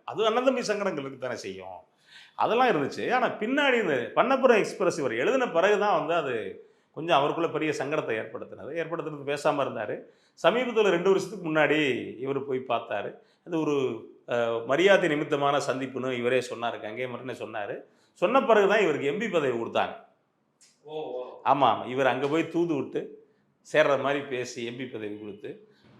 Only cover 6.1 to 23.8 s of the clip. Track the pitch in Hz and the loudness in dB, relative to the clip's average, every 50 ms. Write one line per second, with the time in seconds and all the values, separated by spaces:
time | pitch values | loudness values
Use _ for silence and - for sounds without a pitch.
6.1 | 170 170 151 135 120 110 101 95 90 - - _ _ _ _ _ _ 147 156 170 | 0 0 0 -2 -4 -4 -6 -8 -10 -14 -18 _ _ _ _ _ _ -8 0 2
7.1 | 165 139 143 151 151 165 170 160 - 147 156 156 139 - 135 139 156 156 143 - | 4 4 4 2 0 0 -2 -2 -2 -2 -2 -2 -2 -4 -4 -2 -2 -2 -2 -2
8.1 | 113 110 - - - 101 104 101 107 98 95 123 156 170 160 160 165 156 143 156 | -4 -4 -4 -8 -10 -12 -12 -12 -14 -14 -12 -10 -6 -6 -6 -6 -6 -6 -6 -8
9.1 | 151 143 135 139 147 143 143 156 147 143 131 123 120 113 107 107 139 - - - | -10 -8 -4 -4 -4 0 2 0 2 2 0 -2 -2 -6 -6 -6 -6 -8 -10 -16
10.1 | _ _ _ _ _ - - 170 208 247 254 247 220 220 214 196 170 170 180 196 | _ _ _ _ _ 0 2 2 2 2 -2 0 2 2 4 4 2 4 4 4
11.1 | 190 180 - - 220 190 175 160 156 156 151 143 147 156 151 135 120 107 101 98 | 2 2 0 -4 -10 -8 -6 0 2 4 4 4 4 2 2 0 0 -2 -4 -8
12.1 | 101 107 127 135 135 135 - 135 131 127 127 - 120 113 - - 104 101 101 135 | -10 -8 -6 -4 -4 -4 -4 -4 -4 -4 -2 -2 -4 -4 -2 -4 -6 -6 -6 -6
13.1 | - - _ _ _ _ _ 165 175 160 156 151 147 139 131 123 113 107 117 - | -10 -14 _ _ _ _ _ -6 -4 -2 0 0 0 0 0 -2 -4 -6 -10 -16
14.1 | - - _ - 127 120 117 117 117 113 117 127 135 156 185 202 196 180 180 165 | -20 -20 _ -4 -2 0 0 0 -2 -2 0 0 2 4 6 6 6 6 6 2
15.1 | 147 147 156 147 151 139 143 143 143 143 - - 127 131 135 131 127 123 123 131 | 0 0 0 -2 0 2 2 2 2 2 0 -2 -4 -4 -4 -6 -6 -6 -4 -4
16.1 | 127 120 120 120 127 127 123 - 117 113 117 117 113 104 110 107 107 120 127 127 | -4 0 0 2 2 2 0 -2 -6 -6 -4 -6 -6 -6 -10 -10 -8 -8 -8 -8
17.1 | 120 120 127 131 113 - 113 104 113 110 101 107 147 - - _ _ _ _ _ | -8 -10 -10 -10 -10 -10 -10 -10 -8 -8 -8 -8 -8 -10 -12 _ _ _ _ _
18.1 | _ _ 170 202 247 269 220 214 220 208 202 185 208 226 202 165 143 131 135 143 | _ _ 0 2 4 4 6 6 6 6 6 6 4 4 4 2 2 0 0 -2
19.1 | 143 - 233 220 175 165 143 131 120 117 113 - 98 110 98 - - - - _ | -2 -2 -4 0 0 2 2 2 0 0 -4 -2 0 0 0 0 -4 -12 -18 _
20.1 | _ _ _ _ _ _ _ _ _ _ _ _ _ _ _ 151 156 156 151 127 | _ _ _ _ _ _ _ _ _ _ _ _ _ _ _ -12 -10 -10 -8 -8
21.1 | 127 127 123 - - - - 117 139 143 135 117 104 98 104 113 127 131 139 127 | -8 -10 -10 -12 -14 -4 0 0 2 4 4 4 4 2 -4 -6 -2 2 2 2
22.1 | 120 131 143 139 151 165 160 160 - 165 170 165 156 135 131 - - 151 185 - | 2 2 0 0 0 -2 -2 -2 0 -2 0 0 0 -2 -2 -4 -6 -6 -6 -6
23.1 | - - - _ _ _ _ _ _ _ _ - - 147 | -14 -20 -20 _ _ _ _ _ _ _ _ 0 4 4